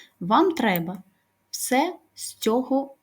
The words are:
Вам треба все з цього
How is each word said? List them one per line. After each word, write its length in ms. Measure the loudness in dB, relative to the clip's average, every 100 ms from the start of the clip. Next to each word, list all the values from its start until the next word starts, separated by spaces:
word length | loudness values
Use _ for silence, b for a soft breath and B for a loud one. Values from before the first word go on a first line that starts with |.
| B B
Вам 320 | 2 4 4
треба 520 | 2 0 0 -2 -10 -16 _ _ _ _
все 440 | -10 -2 0 0 -4 _ -16
з 180 | -16
цього 640 | -6 0 0 0 -2 -2 -10